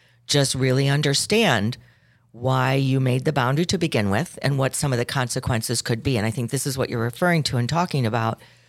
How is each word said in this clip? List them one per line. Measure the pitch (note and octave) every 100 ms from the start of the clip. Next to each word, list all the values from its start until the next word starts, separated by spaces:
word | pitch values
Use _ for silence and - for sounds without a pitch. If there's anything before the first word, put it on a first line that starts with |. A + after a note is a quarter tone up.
| _ _ -
just | C#3+ C3+
really | C3+ C3 C3 C#3
understand | D3 D3 C#3+ - G#3+ G#3 A2+ G#2+ - - _ _ _ _
why | A#2 B2+ C3 C3
you | C#3 C3+ C3+
made | C3 B2+ C#3+
the |
boundary | C#3+ B2 C#3+ F3
to | F#3
begin | E3 A#2+ G2+
with | G#2 F3+ -
and | C#3 C#3
what | C3+
some | - D3
of | A#2+
the |
consequences | A#2+ C#3 B2 B2+ - A#2 - A#2
could | - A2+
be." | C#3 A#2+
And | G#2+
I |
think | A#2 A#2
this | C3+ C#3+
is | C3+
what | A#2
you're | A#2+
referring | A#2 - F3+ E3+
to | C3 B2
and | A#2+
talking | D#3+ F3+ C#3+ A2+
about, | A#2 A2+ - - -